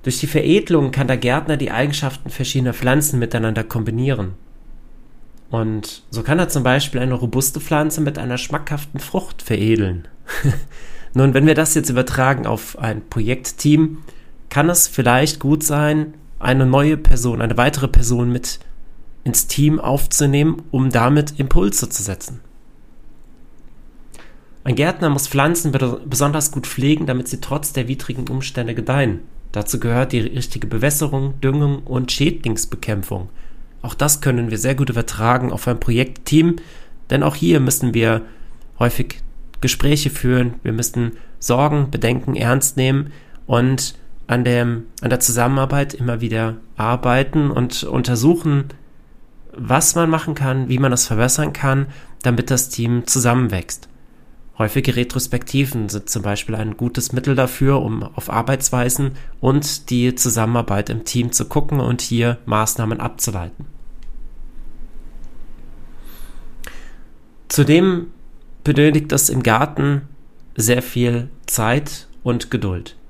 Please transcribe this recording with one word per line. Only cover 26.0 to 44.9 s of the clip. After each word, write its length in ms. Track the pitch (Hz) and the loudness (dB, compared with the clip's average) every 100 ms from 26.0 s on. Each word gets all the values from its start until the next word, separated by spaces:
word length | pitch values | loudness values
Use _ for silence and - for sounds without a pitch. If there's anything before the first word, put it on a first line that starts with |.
besonders 460 | - 120 143 151 147 | -4 0 0 0 -2
gut 160 | 139 - | -4 -6
pflegen, 400 | - 139 151 143 | 0 2 2 0
damit 200 | 127 123 | -2 -4
sie 140 | 123 | -8
trotz 320 | - 147 - | -4 -4 -4
der 140 | 135 123 | -4 -4
widrigen 400 | 135 - 131 120 | -6 -6 -6 -4
Umstände 480 | 131 131 - 120 | -6 -4 -6 -4
gedeihen. 460 | 113 113 135 127 92 - - - | -4 0 2 2 0 -8 -14 -6
Dazu 240 | 104 104 123 | -4 -2 -2
gehört 320 | 120 120 131 | 0 2 2
die 80 | 123 | 0
richtige 480 | 107 131 120 110 - | 0 -2 -4 -4 -2
Bewässerung, 720 | 110 139 147 151 139 135 135 | 2 2 2 0 0 -2 0
Düngung 380 | 135 143 143 139 | 2 2 2 0
und 280 | 135 127 123 | -2 -2 -2
Schädlingsbekämpfung. 1160 | - 143 - 117 110 - - - 101 95 98 92 - - - - - | 2 2 2 -2 -2 -2 -4 -4 -4 -2 -6 -6 -8 -8 -10 -12 -10
Auch 120 | 123 | -8
das 260 | - 143 143 | 0 2 2
können 320 | 139 120 117 | 2 2 0
wir 60 | 110 | 0
sehr 180 | 123 | 0
gut 140 | 135 135 | 0 0
übertragen 640 | 117 113 110 113 127 123 | 0 -2 0 2 2 0
auf 120 | 120 - | -2 -2
ein 100 | 117 | 0
Projektteam, 800 | - 117 131 - - 151 170 170 - - - - - | 2 2 0 -4 4 6 6 2 -6 -16 -14 -14 -2
denn 140 | 135 | 2
auch 120 | 151 | 2
hier 260 | 147 165 156 | 2 4 4
müssen 320 | 127 - 123 | 4 2 0
wir 300 | 117 113 113 - - - - - - | 2 2 2 -4 -12 -12 -12 -14 0
häufig 420 | 120 - - - - - - - | 0 2 -2 -4 -8 -8 -10 -2
Gespräche 480 | 131 - 143 147 147 | -2 2 4 4 2
führen, 460 | - 127 127 123 113 | 0 2 2 2 -2
wir 100 | 113 | -4
müssen 400 | 113 120 123 117 - - - | -2 -2 -2 -4 -6 -14 -8
Sorgen, 500 | - 123 147 147 135 | 0 2 4 2 0
Bedenken 460 | - 185 127 131 | 0 0 0 -2
ernst 400 | 123 117 127 - | 0 2 2 0
nehmen 380 | - 131 135 147 - - - | 0 2 2 -2 -10 -18 -16
und 500 | - 120 127 131 - - - - - | 0 2 4 0 -4 -10 -12 -12 -2
an 160 | 123 | 0
dem, 440 | 123 120 120 117 113 | 2 2 2 -2 -8